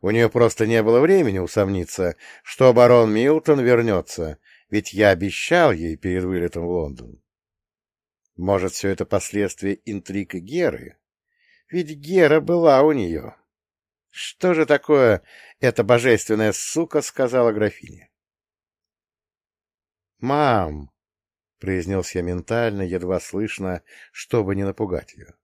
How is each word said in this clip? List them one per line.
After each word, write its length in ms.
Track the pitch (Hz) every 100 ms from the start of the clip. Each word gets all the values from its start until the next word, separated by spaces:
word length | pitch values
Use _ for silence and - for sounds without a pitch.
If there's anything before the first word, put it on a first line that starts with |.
У 100 | 95
нее 180 | 110 113
просто 360 | 123 117 - 110
не 160 | 113
было 160 | 107 120
времени 400 | 156 190 143 95
усомниться, 800 | 87 - 98 98 85 - 90 80 - -
что 300 | - - 131
барон 400 | 120 123 123 113
Милтон 460 | 107 127 156 156 143
вернется, 760 | 123 120 117 95 - - 80 76 _ _ _
Ведь 220 | 107 -
я 180 | 95 104
обещал 640 | 92 98 - - 170 160
ей 240 | 92 82 80
перед 280 | - 92
вылетом 420 | 92 92 85 85 85
в 40 |
Лондон. 520 | 90 76 64 60 58 _ _ _ _ _ _ _ _ _ _ _ -
Может, 360 | 92 98 92
все 160 | - 98
это 180 | 98 98
последствия 760 | 101 - 104 101 - 98 98
интриг 500 | - 101 - 98 95
Геры? 640 | 90 90 156 165 85 - _ _ _ _ _ _ _ _
Ведь 200 | 170 156
Гера 500 | 151 147 185 156 156
была 420 | 151 175 165 135
у 100 | 151
нее. 420 | 147 92 80 110 - _ _ _ _ _ _ _
Что 440 | - - - 185
же 120 | 165 156
такое 560 | 147 - 147 123 98 _ - - _
эта 240 | 131 117
божественная 680 | 107 120 127 110 - 107 110
сука 500 | 95 - - 165 156
сказала 500 | 143 - 131 127 120
графине? 580 | 107 104 - - 80 _ _ _ _ _ _ _ _ _ _ _ _ _ _ _ _ _ _ _ _ _ _
«Мам», — 720 | 120 143 147 113 85 76 71 _ _ _ _ _ _ _
произнес 540 | 95 92 87 95 87
я 80 | 92
ментально, 600 | 87 90 85 117 117 101
едва 380 | 92 90 90 92
слышно, 640 | - 95 107 - 95 87 _ - -
чтобы 440 | - - 123 98 98
не 80 |
напугать 500 | 98 95 107 87 -
ее. 140 | _ - _